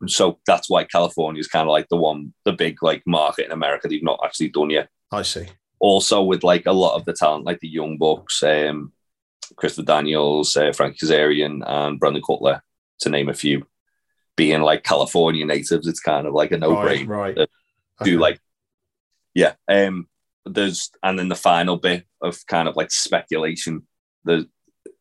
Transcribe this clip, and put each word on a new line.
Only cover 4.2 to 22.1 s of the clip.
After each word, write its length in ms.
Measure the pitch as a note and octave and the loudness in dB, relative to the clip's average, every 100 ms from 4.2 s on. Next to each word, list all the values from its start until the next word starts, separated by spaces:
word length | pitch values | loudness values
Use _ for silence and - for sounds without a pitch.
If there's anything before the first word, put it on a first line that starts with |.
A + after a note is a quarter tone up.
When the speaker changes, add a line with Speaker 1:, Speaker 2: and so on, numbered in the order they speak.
Speaker 1:
actually 240 | - - D#2 | -4 -4 -4
done 200 | D2 D2+ | -2 0
yet. 180 | D#2 - _ - | 0 -4 _ -10
Speaker 2:
I 120 | G#2 | -6
see. 240 | - F2 F2 - _ - | -6 -8 -12 -20 _ 0
Speaker 1:
Also 440 | G2+ G2 - G#2 | 4 4 4 2
with, 200 | F#2+ E2+ | 2 2
like, 220 | F2 F2 F2+ | 4 2 2
a 60 | |
lot 240 | F#2+ F2 E2 | 2 2 0
of 80 | |
the 80 | E2 | -4
talent, 320 | - D2+ D2+ D#2 | 0 0 0 -4
like 140 | F2 | -6
the 80 | D#2+ | -6
Young 280 | D#2 D#2 D#2 | -6 -6 0
Bucks, 440 | D#2+ D#2 - - | 0 0 -4 -2
um, 500 | D2+ D2+ D2+ D2 C#2+ _ _ _ _ _ - - | 2 2 0 -4 -10 _ _ _ _ _ -20 -6
Christopher 300 | - - C#2+ | -6 -2 0
Daniels, 720 | D2+ D2+ D#2 D2 D2+ D2 D2+ | 2 2 0 2 2 0 2
uh, 160 | D2+ | 2
Frankie 320 | C#2+ C#2+ - D#2 | 0 -2 -2 2
Kazarian, 560 | D2+ D2+ D2 D2 D2 - | 4 4 2 -2 -4 -4
and 320 | D2 D2 C#2+ | -4 -2 0
Brandon 220 | D#2 D2 - | 0 0 -2
Cutler, 360 | - C#2 C#2+ _ _ _ - | 0 0 -2 _ _ _ -8
to 80 | D2+ | -4
name 200 | D2 C#2+ | -2 -2
a 60 | |
few, 320 | C#2+ D2 C#2 - _ _ _ _ _ _ - | -2 -2 -2 -4 _ _ _ _ _ _ 0
being, 260 | D2+ D#2 | 2 4
like, 200 | D#2 D#2 | 4 2
California 600 | - C#2+ - F2 E2 D#2+ D2+ | 2 0 2 2 2 0 -2
natives, 400 | C#2+ C#2 E2 E2 | -2 0 -2 -2
it's 140 | D#2+ | -4
kind 260 | D#2 D2 D2+ | -2 0 0
of, 60 | |
like, 180 | D2+ D2+ | 0 0
a 60 | E2+ | 0
no-brainer 500 | D#2+ D#2+ D2 C#2 C2+ | 0 2 0 -2 -4
Speaker 2:
Right, 0 | |
right. 280 | G#2 G2 E2 | -6 -4 -2
Speaker 1:
to 120 | D2 _ _ _ _ - | -4 _ _ _ _ -4
do, 120 | G#2 | 0
Speaker 2:
Okay. 20 | E2+ | 2
Speaker 1:
like, 240 | D#2 - _ _ _ _ _ _ _ _ _ | 2 -2 _ _ _ _ _ _ _ _ _
yeah. 200 | F2+ D#2+ - - | 2 2 2 0
Um, 400 | G2+ G2 F#2 E2+ _ _ _ | 2 2 -2 -10 _ _ _
there's, 460 | G2 F#2 G2 F2 - _ | -6 -2 -2 -2 -10 _
and 160 | F#2+ F#2 | -2 -2
then 100 | F2+ | -2
the 60 | |
final 420 | G2 F#2 E2+ F2+ E2+ | 0 2 2 2 0
bit 300 | F2+ F2 - | 0 -2 -6